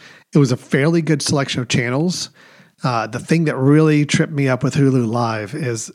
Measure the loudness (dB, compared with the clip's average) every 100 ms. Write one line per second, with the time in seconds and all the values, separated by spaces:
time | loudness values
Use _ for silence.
0 | -18 -20 _ 2 2 0 -2 0 2 0
1 | 0 -2 0 -2 -2 -4 -2 -2 0 -2
2 | -2 -4 -10 _ -20 _ _ _ -4 -2
3 | -4 -6 0 0 2 2 4 4 4 2
4 | 0 0 -2 0 0 0 0 2 2 2
5 | 0 -2 -2 -4 -8 -6 -6 -6 -10